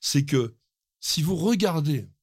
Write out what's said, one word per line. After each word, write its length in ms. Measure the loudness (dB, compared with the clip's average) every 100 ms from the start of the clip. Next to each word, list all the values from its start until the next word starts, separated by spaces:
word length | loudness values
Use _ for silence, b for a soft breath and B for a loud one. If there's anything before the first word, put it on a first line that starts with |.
c'est 240 | 0 0
que 300 | 2 0 0 -8 _ _ _ _
si 220 | -6 -2
vous 140 | -2 0
regardez 720 | 0 2 2 0 0 -2 -4 _